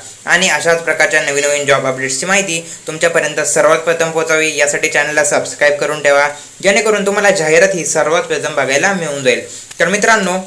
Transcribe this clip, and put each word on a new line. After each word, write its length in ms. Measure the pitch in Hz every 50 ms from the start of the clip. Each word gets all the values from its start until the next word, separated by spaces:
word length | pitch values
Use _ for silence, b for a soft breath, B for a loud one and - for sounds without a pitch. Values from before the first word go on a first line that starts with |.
| B B B B -
आणि 240 | - 165 175 185 180
अशाच 320 | 156 147 151 165 165 165 165
प्रकारच्या 380 | 160 156 156 156 147 156 156
नवीन 220 | 151 143 143 143 143
नवीन 220 | 147 147 143 143
जॉब 200 | 139 139 135 135
अपडेट्सची 400 | 135 127 131 131 131 - - 170
माहिती 340 | 180 190 202 190 165 165 165 165 B B B B
तुमच्यापर्यंत 520 | - 156 160 170 170 165 165 156 151 156 160 147
सर्वात 360 | - - 160 147 151 160 160
प्रथम 320 | - 175 165 - 165 160
पोहोचावी 440 | 160 165 160 156 160 156 156 156 151
यासाठी 320 | 143 147 143 151 151 156 156
चॅनलला 340 | - 151 147 151 151 151 147
सबस्क्राईब 520 | 143 156 127 - - - - 151 147 147 143
करून 240 | - 151 151 151 139
ठेवा, 240 | 143 143 143 143 147 147 B B B B B 175
जेणेकरून 420 | 190 202 233 220 220 208 202 190
तुम्हाला 240 | 202 202 208 202 202
जाहिरात 420 | 185 - 156 156 156 170 190 190 190
ही 120 | 175 151
सर्वात 380 | - - 160 147 151 160 175 165
प्रथम 320 | - 156 143 139 151 156
बघायला 360 | 143 135 127 135 143 175 196 196
मिळून 300 | 180 165 151 143 139 131
जाईल. 180 | 127 117 110 - B B B B B B -
तर 80 | 170
मित्रांनो, 500 | 170 196 208 202 226 226 214 190 180 180 190 190